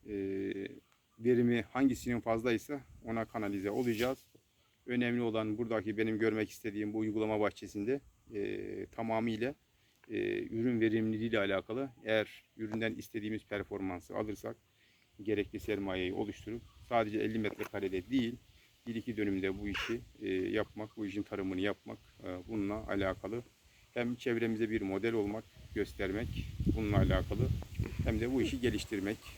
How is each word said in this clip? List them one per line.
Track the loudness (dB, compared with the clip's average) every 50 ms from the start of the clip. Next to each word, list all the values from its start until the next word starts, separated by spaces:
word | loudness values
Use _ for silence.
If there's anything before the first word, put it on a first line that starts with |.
| _ -6
e, | -4 -4 -2 -2 -2 -2 -2 -4 -4 -4 -6 -8 -10 -14 _ _ _ _ _ _ _ 0
verimi | 4 4 6 6 6 6 4 2
hangisinin | 0 -2 0 4 4 4 4 2 -2 -2 -2 -2
fazlaysa | 0 0 0 2 2 2 0 0 0 -4 -10 -10 -10 -14 -20 -16 -8
ona | -4 -2 -2 -2
kanalize | -2 -4 -4 -2 -2 -2 -2 -2 0
olacağız. | 0 2 2 2 2 2 2 0 0 -2 -8 _ _ -20 _ _ _ _ _ _ _ _ _
Önemli | -2 0 0 2 2 2 2
olan | 0 2 0 0 0 0 0 -2
buradaki | 0 0 0 0 0 0 0
benim | 0 2 2 2 4
görmek | 4 4 4 2 0 -2
istediğim | -4 -8 -8 -6 -4 -2 -4 -2
bu | 0 0
uygulama | 0 0 2 0 2 2 4 4
bahçesinde, | 4 2 2 -2 -14 -8 -6 -4 0 0 -2 -2 -4 -12 _ _ _ -8 -4
e, | -4 -2 -2 -2 -4 -6 -6 -6 -8 -8
tamamıyla, | -10 -6 -6 -2 0 2 2 2 2 0 0 -2 -2 -4 _ _ _ _ _ _ _ _ _ -14 -6
e, | -2 -2 0 0 0 -2 -4
ürün | -4 -2 0 2 4 4 6
verimliliği | 4 6 6 4 2 2 2 0 0 0
ile | 2 2
alakalı. | 2 2 2 0 0 -2 -4 -4 -4 -6 -8 -10 -2
Eğer | 2 2 2 2 0 -6 -20 _ _ _
üründen | -8 -6 -4 -2 0 0 -2 -2
istediğimiz | -4 -10 -8 -8 -6 -4 -4 -4 -4 -4
performansı | _ -4 -4 -4 -4 -4 -4 -4 -4 -4 -6 -10 -8 -4
alırsak | -4 -4 -4 -4 -6 -8 -10 -10 -10 _ _ _ _ _ _ _ _ _ _ _ -8
gerekli | -2 0 2 2 2 -2 -4 -8
sermayeyi | -2 -2 -2 0 0 -2 0 0 0 0
oluşturup | 0 0 -2 -2 -4 -8 -10 -10 -10 -10 -10 -14 -20 -20 -8 2
sadece | 2 2 4 4 2 0
elli | 0 0 0 0
metre | 0 -2 -2 -4 -8
karede | -6 -4 -2 -2 0 0 -2 -2 2
değil, | 2 2 2 2 -2 -6 -14 -20 -20 -20 -20 _ _ _ _
bir | -6 -6
iki | -4 -4 -4 -2
dönümde | 0 0 2 2 2 0 0 0 -2
bu | -4 -4
işi, | -2 -2 -2 -2 -2 -4 -4 -10 -16 -8
e, | -2 0
yapmak, | 0 2 2 2 2 0 0 0 -4 -8 -8 -8 -6
bu | -6 -6
işin | -4 -4 -4
tarımını | -6 -4 -4 -2 -2 0 0 2
yapmak, | 2 0 0 -2 _ -12 -12 -12 -12 -20 -20 -12 -10
e, | -8 -8 -8 -8 -6
bununla | -4 -2 -2 -2 -2 -4 -2 -2
alakalı. | 0 0 2 0 -2 -2 -6 -6 -6 -6 -8 -10 _ _ _ -20 -20 -20 -20 _ _
Hem | -2 -2 -2 -2
çevremize | -2 0 0 2 2 2 2 2 2 0 2
bir | 2 0
model | 0 0 0 2 0 2
olmak, | 2 2 0 0 -2 -4 -8 -10 -20 -20 -18 -6 -2
göstermek | -2 -2 -2 -2 -4 -2 -2 0 -2 -2 -2 -4 -4 -6 -6 -4 0 2 4 4
bununla | 4 4 4 6
alakalı, | 6 6 6 6 4 4 2 0 0 2 2 2 -2 -2 -8 -4 -4 -2 -2 -2 -2 0
hem | 0 2 0
de | 0 2 2
bu | 2
işi | 2 2 0 0
geliştirmek. | 0 2 0 0 -2 -2 -4 -2 0 -2 -2 -4 -6 -16 -18